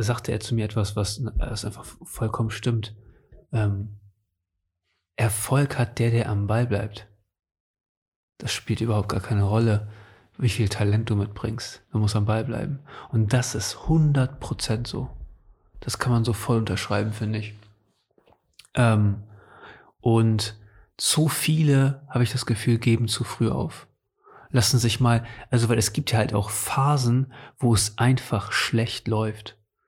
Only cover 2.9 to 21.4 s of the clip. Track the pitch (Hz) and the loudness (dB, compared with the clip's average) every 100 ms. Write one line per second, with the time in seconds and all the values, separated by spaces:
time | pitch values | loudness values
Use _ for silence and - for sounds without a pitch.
2.9 | - - - _ - - 117 104 101 104 | -12 -20 -20 _ -20 -4 0 0 0 -6
3.9 | - - _ _ _ _ _ _ _ _ | -12 -20 _ _ _ _ _ _ _ _
4.9 | _ _ - 113 107 - 131 143 - 120 | _ _ -2 -2 -2 0 0 2 0 -2
5.9 | - 117 117 113 101 101 110 123 101 110 | 0 0 2 0 0 0 0 0 -2 -4
6.9 | - - _ _ _ _ _ _ _ _ | -10 -20 _ _ _ _ _ _ _ _
7.9 | _ _ _ _ - - - - 110 117 | _ _ _ _ -10 -6 -6 -4 -2 0
8.9 | 107 101 - - 101 98 110 117 104 - | 0 0 -2 0 0 2 4 4 2 -2
9.9 | - - - _ - 123 107 101 - 104 | -14 -20 -20 _ -2 -2 0 -2 0 0
10.9 | 107 107 104 101 107 110 113 - - _ | 2 2 0 -2 -4 -6 -6 -10 -16 _
11.9 | 110 107 107 104 110 113 117 107 139 - | 0 2 2 2 0 -2 -4 -6 -8 -12
12.9 | - - 113 104 110 127 113 - - - | -20 -4 0 2 0 0 -4 -6 -6 0
13.9 | 160 151 139 131 - - 131 - 113 117 | 2 4 2 0 -4 -10 -6 -2 -4 -4
14.9 | - 131 - - - _ _ _ - - | -8 -8 -10 -16 -20 _ _ _ -14 -8
15.9 | - 127 117 113 107 - 117 107 98 - | -4 2 2 2 -2 0 0 0 -4 -2
16.9 | 104 107 107 107 107 104 - - _ _ | -2 -2 -4 -4 -4 -8 -14 -20 _ _
17.9 | _ _ _ _ _ _ _ - - 117 | _ _ _ _ _ _ _ -6 2 4
18.9 | 107 101 101 - - - - - - _ | 6 4 0 -8 -20 -20 -20 -20 -20 _
19.9 | _ 123 113 110 107 - - - - _ | _ 2 4 4 2 -2 -10 -20 -20 _
20.9 | - - - 156 - | -6 -2 2 2 0